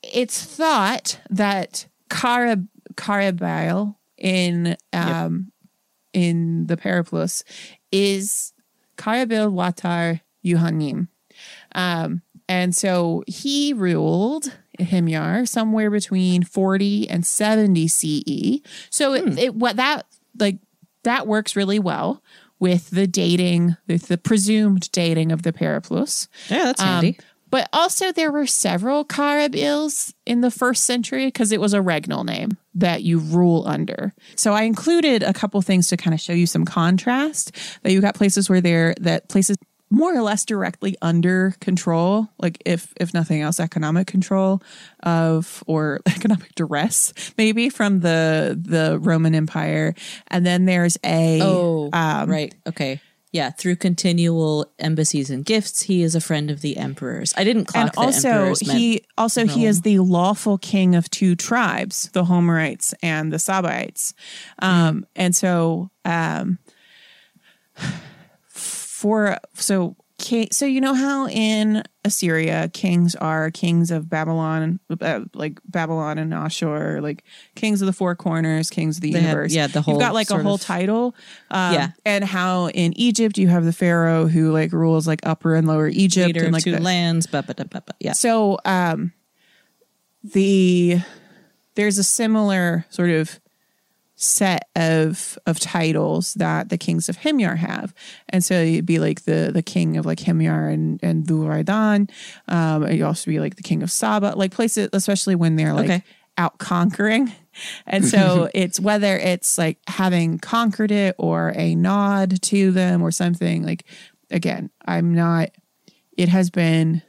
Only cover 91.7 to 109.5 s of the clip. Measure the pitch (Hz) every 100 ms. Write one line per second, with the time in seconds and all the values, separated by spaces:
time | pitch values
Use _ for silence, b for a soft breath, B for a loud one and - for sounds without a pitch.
91.7 | - 208 202 190 - 226 220 208 190 175
92.7 | 170 - - 175 160 156 - _ _ _
93.7 | _ _ _ _ _ - - 196 175 -
94.7 | - 165 160 156 170 - - - 165 -
95.7 | 175 160 156 156 160 180 - 165 156 -
96.7 | 175 - 165 - 180 311 294 185 165 170
97.7 | - 196 - B B B 185 175 185 165
98.7 | 165 170 165 160 156 - 160 160 131 165
99.7 | 180 165 160 160 165 - 165 160 160 156
100.7 | 156 160 156 175 165 156 156 156 156 156
101.7 | 214 214 208 202 B B B - 175 160
102.7 | 156 147 160 156 165 - 156 151 - -
103.7 | 160 175 - 220 214 202 - 190 - 233
104.7 | 214 202 196 190 196 - 180 165 156 156
105.7 | 151 - 175 b b b - 170 _ -
106.7 | 175 175 175 208 226 254 - _ B B
107.7 | B B 196 190 214 190 180 170 - 180
108.7 | - 190 208 202 190 185 180 -